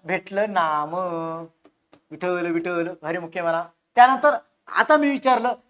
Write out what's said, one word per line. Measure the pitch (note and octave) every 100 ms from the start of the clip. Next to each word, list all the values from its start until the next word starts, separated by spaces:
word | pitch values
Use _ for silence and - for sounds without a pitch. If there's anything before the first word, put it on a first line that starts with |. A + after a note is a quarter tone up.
भेटलं | E3 F#3 - G3 G#3+
नाम. | F#3+ D#3+ D3+ D3+ F3+ F3+ E3 E3 E3 E3 _ _ _ _ _ -
विठ्ठल, | D3+ F3+ F3 E3+
विठ्ठल, | E3 F3 E3+ E3+ F3
हरिमुखे | D#3 F3+ E3 F3+
म्हणा. | E3+ E3 E3+ _ _ A#3+
त्यानंतर | B3+ C4+ D4 - - _ - F#3+
आता | A3+ D4+
मी | C#4+
विचारलं, | C#4 C4 A#3+ A#3+ -